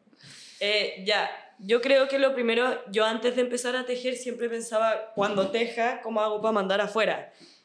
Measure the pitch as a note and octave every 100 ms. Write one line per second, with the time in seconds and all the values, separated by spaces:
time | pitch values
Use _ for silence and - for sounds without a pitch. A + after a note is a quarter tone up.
0 | _ _ - - - - G3+ G#3 G3 -
1 | F#3+ G3+ - - - - F#3+ A#3 A#3+ C4+
2 | C4+ C4+ C4+ B3 A#3 A#3 B3+ - G#3 G3+
3 | A3 A3+ B3 B3 A#3+ B3 B3 B3+ B3 B3
4 | - B3 B3 A#3 A#3 A#3 A3+ A3 A3+ G#3+
5 | - - G3+ G3+ - A3+ A#3 A#3 A#3 B3+
6 | A3 A3 G#3+ G#3+ A3 G#3+ F#3+ G3+ G3+ A3+
7 | F#3+ C#3 - - - -